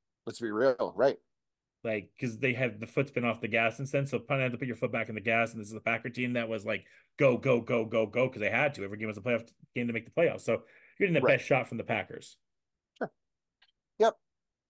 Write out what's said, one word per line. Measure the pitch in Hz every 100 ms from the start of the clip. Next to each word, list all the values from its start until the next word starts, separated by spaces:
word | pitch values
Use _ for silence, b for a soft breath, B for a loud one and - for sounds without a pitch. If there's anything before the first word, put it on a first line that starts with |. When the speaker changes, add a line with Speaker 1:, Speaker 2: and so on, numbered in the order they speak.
| _ _ -
Speaker 1:
Let's | -
be | 113
real. | 107 135 123 101 95
Right. | 135 - _ _ _ _ _ _
Speaker 2:
Like, | 113 107 - -
'cause | 123 110
they | 127
have, | 120 123 104
the | 113
foot's | - 135
been | - -
off | 117
the | 113
gas | 113 113 -
since | 139
then. | 143 139
So | -
probably | 120 135
had | 127
to | 120
put | 123
your | 117
foot | 120
back | 113 110
in | 110
the |
gas. | 110 113 117
And | 120
this | 104
is |
the | 110
Packer | 113 113 127
team | 120 123
that | 120 113
was | 110 110
like, | 104 b b b -
"Go, | 139 117
go, | 131 120
go, | 113 120 110
go, | 113 107
go," | 120 131
'cause | 104
they | 101
had | 113 147 -
to. |
Every | 98 104
game | 110
was | 104
a |
playoff | 123 113 117 _ - 123
game | 120
to |
make | 113 -
the |
playoffs. | - 170 101
So | - 113 b b b -
you're | 196
getting |
the | 156
Speaker 1:
Right. | 123 135
Speaker 2:
best | -
shot | 135 117
from | 117
the |
Packers. | - 113 92 - - - _ _ _ _ _ -
Speaker 1:
Sure. | - _ _ _ _ _ _ _ _ -
Yep. | 220 - _ _ _ _